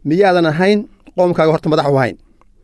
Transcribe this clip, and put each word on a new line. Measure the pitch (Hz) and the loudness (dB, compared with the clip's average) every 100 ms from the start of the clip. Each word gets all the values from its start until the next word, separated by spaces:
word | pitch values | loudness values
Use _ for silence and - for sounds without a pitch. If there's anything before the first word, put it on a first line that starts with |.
Miyaadan | - 165 196 180 165 | -4 0 2 2 0
ahayn | 156 190 208 214 - - - | 0 0 0 -4 -16 -10 -2
qoomkaaga | 180 170 160 | -2 0 0
horta | 156 160 | 0 0
madax | 156 143 | -2 0
u | 139 | 0
hayn? | 120 - - _ _ _ | -2 -6 -16 _ _ _